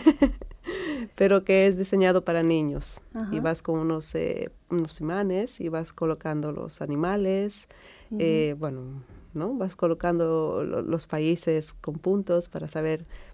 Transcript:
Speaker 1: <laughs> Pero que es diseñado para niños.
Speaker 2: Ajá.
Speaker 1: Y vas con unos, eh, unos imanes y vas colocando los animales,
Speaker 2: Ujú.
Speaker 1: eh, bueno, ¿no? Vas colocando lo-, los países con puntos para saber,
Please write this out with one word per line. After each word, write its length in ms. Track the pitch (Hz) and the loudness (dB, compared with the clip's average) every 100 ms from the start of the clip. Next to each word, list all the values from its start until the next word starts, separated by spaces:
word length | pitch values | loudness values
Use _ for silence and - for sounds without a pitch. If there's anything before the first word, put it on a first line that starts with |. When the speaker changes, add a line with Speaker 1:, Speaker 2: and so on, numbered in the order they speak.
| 311 | 4
Speaker 1:
<laughs> 1080 | - 277 - - - 349 381 359 285 220 - | 6 2 2 -12 -14 -10 -8 -6 -6 -8 0
Pero 280 | 196 196 | 4 4
que 240 | 190 190 196 | 4 6 6
es 100 | 185 | 4
diseñado 460 | 190 196 185 180 | 0 4 4 4
para 200 | 180 170 | 2 2
niños. 580 | 165 165 147 143 - - - | 4 4 2 -2 -8 -14 -12
Speaker 2:
Ajá. 200 | 226 208 156 | -8 -4 -2
Speaker 1:
Y 40 | |
vas 220 | 160 165 | -2 -2
con 160 | - 160 | -2 -2
unos, 340 | 160 160 156 | 0 -2 -4
eh, 380 | 160 165 - - - _ | -4 -2 -4 -6 -10 _
unos 300 | 175 160 - | -2 -2 -4
imanes 580 | 156 190 202 185 240 - | -4 -2 0 0 -4 -6
y 100 | 170 | -4
vas 240 | 160 165 | -4 -6
colocando 580 | - 160 156 160 151 151 | -2 -2 0 -2 -2 -4
los 300 | - - - | -6 -10 -8
animales, 840 | 147 143 175 208 190 196 208 - - - - - - | -4 0 0 0 2 0 -2 -6 -18 -20 -20 -20 -8
Speaker 2:
Ujú. 60 | 214 | 0
Speaker 1:
eh, 340 | 165 160 151 147 | 2 4 2 0
bueno, 440 | 151 131 127 135 - - - 156 | -4 -6 -8 -12 -14 -20 -10 -6
¿no? 160 | 190 | -4
Vas 220 | 262 190 - | -2 -4 0
colocando 880 | 170 165 175 170 165 160 156 - 147 | 0 2 0 2 2 2 0 0 -2
lo-, 160 | - | -2
los 240 | - 165 - | -2 -2 -2
países 640 | 156 156 170 - 156 156 | 0 2 2 2 0 -2
con 220 | - - 147 | -10 -10 -4
puntos 500 | 185 202 190 175 170 | 0 0 2 0 0
para 180 | 175 160 | -8 -8
saber, 380 | 160 156 160 165 - - | -4 -2 -2 -6 -16 -16